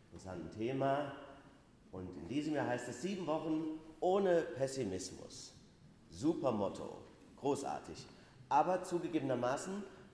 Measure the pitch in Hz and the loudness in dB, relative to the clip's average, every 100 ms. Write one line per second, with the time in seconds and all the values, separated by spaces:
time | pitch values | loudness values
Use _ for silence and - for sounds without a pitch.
0 | - - 95 92 80 98 113 135 135 139 | -20 -14 -10 -8 -8 -4 -2 2 2 2
1 | 139 - - - - - - - - 92 | 0 -6 -14 -18 -20 -20 -20 -20 -14 -10
2 | 90 - 82 135 151 147 120 123 - 117 | -8 -8 -4 -2 0 0 2 0 -2 -4
3 | 180 202 160 156 156 156 160 - - - | -4 -2 0 0 2 0 0 -4 -10 -2
4 | 175 196 196 170 - - 131 135 110 92 | 4 6 6 6 4 0 -2 0 -2 -2
5 | - - - - - - - - - - | -4 -10 -12 -14 -14 -16 -20 -20 -20 -20
6 | - 82 135 170 135 110 98 - - - | -16 -2 2 4 4 4 2 -2 -8 -10
7 | - - - - 135 139 - - - - | -14 -20 -20 -2 0 2 0 -4 -6 -10
8 | - - - - - 139 156 185 - 175 | -12 -18 -20 -14 2 4 6 2 2 -2
9 | 160 160 135 123 120 139 185 196 196 - | 0 0 2 2 2 0 -2 -6 -8 -12
10 | - | -20